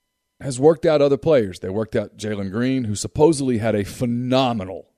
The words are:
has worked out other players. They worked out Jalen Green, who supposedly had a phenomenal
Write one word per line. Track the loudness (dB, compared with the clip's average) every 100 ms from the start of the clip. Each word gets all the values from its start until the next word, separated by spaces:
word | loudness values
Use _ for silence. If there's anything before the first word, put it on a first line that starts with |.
| _ _ _ -14
has | -10 2
worked | 4 4 4
out | 4
other | 4 2
players. | 2 2 2 -4
They | -6
worked | -4 -4 -4
out | -6 -8
Jalen | -8 -6 -6
Green, | -4 -2 -2
who | -4 -6
supposedly | -6 2 4 4 0 -2
had | 0 -2
a |
phenomenal | -4 -4 -4 -4 0 0 0 -2 -8 -12 -16